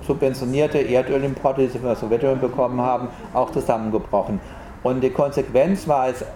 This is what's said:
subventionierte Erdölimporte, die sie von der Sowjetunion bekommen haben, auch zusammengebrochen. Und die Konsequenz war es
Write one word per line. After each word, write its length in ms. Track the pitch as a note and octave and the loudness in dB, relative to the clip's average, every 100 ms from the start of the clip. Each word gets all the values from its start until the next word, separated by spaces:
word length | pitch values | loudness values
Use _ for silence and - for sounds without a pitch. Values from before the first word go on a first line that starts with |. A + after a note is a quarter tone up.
subventionierte 720 | - C#3 C#3 C3 B2 C3+ D3+ D3 | -2 0 2 0 -2 2 2 2
Erdölimporte, 840 | A#2+ B2 B2+ C#3 C#3 C3+ C#3+ C3+ | 2 2 2 0 0 0 0 2
die 40 | C3 | 0
sie 120 | B2 | 0
von 100 | B2 | -2
der 80 | A2 | -2
Sowjetunion 420 | A2 A#2 C3+ C3 | 0 2 2 2
bekommen 420 | B2+ B2+ B2 B2 | 0 0 0 0
haben, 280 | B2 B2 B2 - - | 0 0 -4 -10 -6
auch 160 | B2+ B2 | -2 -2
zusammengebrochen. 880 | - C3 A2+ A2 G#2+ - G2+ F#2 G2+ - - - - | -2 0 -2 0 -2 0 0 0 -4 -6 -16 -16 -4
Und 160 | B2 B2+ | -2 2
die 100 | B2+ | 0
Konsequenz 800 | B2+ C#3+ C#3 C3+ A#2+ D#3 F#3+ E3 | 2 0 0 0 2 4 2 2
war 180 | C#3+ C3 | 2 2
es 160 | A#2+ C3+ | -2 -10